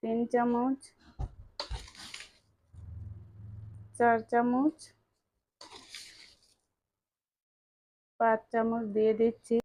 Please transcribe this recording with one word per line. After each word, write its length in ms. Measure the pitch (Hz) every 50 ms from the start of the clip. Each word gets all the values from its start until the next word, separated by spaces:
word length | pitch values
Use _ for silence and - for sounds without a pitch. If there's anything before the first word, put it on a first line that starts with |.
| -
তিন 160 | 226 226 233 240
চামচ, 520 | 233 - 240 240 240 240 240 247 262 269 269 - - _ _ _ - - _ - - - - - - _ _ - - - - - - - - - - - - - - _ _ _ _ _ _ _ _ _ - - - - - - - - - - - - - - - - - - - - - - - _
চার 220 | - 240 233 233 226 226
চামচ, 520 | _ - 240 240 240 247 254 269 311 - _ - - _ _ _ _ _ _ _ _ _ _ _ _ _ _ - - - - - - - - - - - - - - - _ _ _ _ _ _ _ _ _ _ _ _ _ _ _ _ _ _ _ _ _ _ _ _ _ _ _ _ _ _ _ _ _ _ _ _ _
পাঁচ 200 | 233 226 220 220 220
চামচ 380 | _ - 233 226 226 226 233 226 214 202
দিয়ে 200 | 214 214 220 220
দিচ্ছি। 420 | 214 226 233 226 - _ - 233 233 -